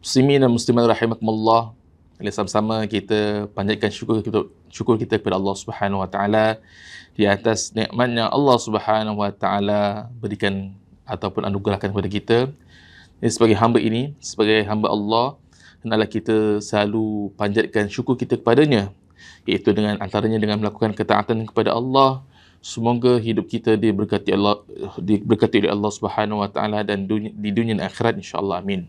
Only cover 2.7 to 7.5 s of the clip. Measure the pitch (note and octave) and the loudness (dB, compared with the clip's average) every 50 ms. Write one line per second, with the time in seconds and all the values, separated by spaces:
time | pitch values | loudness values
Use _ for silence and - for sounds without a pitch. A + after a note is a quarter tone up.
2.7 | A2+ A2 G#2+ G2+ A2 G2+ G2 - A2 G#2+ G#2+ G#2 G#2 G#2 G#2 G2+ - - G2 G2+ | -2 -2 -2 -2 -2 -4 0 0 0 0 2 0 -2 -4 -6 -6 -6 -4 -2 -2
3.7 | G#2+ G2+ - G#2 G2 - - A2+ A2+ A2 - A2+ G#2 G#2 - - _ _ _ _ | -2 0 -2 -4 -4 -4 -4 -2 -2 -2 -2 -2 -2 -2 -2 -2 _ _ _ _
4.7 | - - G#2+ - A2+ G#2+ A2+ - A#2 A2 - G#2+ F#2 F#2+ G2 G2 G2 - - - | -12 -6 0 0 2 0 2 -2 -2 -2 0 0 -2 0 -2 -2 -4 -6 -8 -12
5.7 | - - G2+ G2+ G2+ G2 F#2+ F#2+ - G2 G2+ G2+ G#2 A2 A2 A2 A2 - _ _ | -8 -4 -4 -2 -2 -4 -4 -4 -4 -2 0 2 2 2 2 2 0 -4 _ _
6.7 | - - - - - - - _ _ - G#2 G2+ G2+ G2+ - A2+ | -20 -20 -20 -20 -20 -20 -20 _ _ 0 2 2 2 2 2 0